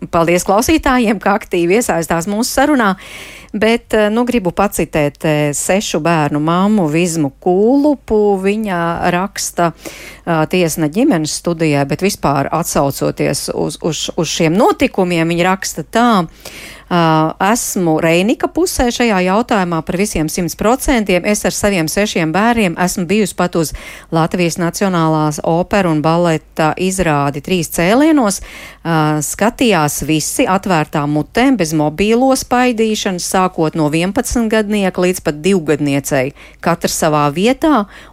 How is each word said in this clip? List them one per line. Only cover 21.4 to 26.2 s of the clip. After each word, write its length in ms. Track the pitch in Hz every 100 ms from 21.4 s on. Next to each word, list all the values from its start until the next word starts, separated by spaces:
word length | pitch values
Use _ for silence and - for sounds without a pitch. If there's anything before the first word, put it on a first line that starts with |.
ar 80 | 190
saviem 340 | - 208 190 160
sešiem 460 | 196 208 202 160
bērniem 420 | 175 226 233 190 165
esmu 300 | 180 - 170
bijusi 280 | 214 185 -
pat 180 | 175
uz 180 | 175 156 - - - -
Latvijas 460 | 160 165 180 170 185
Nacionālās 800 | 170 - 196 175 160 156 151 147
opera 440 | - 165 180 208 180
un 140 | 156
baleta 720 | 156 165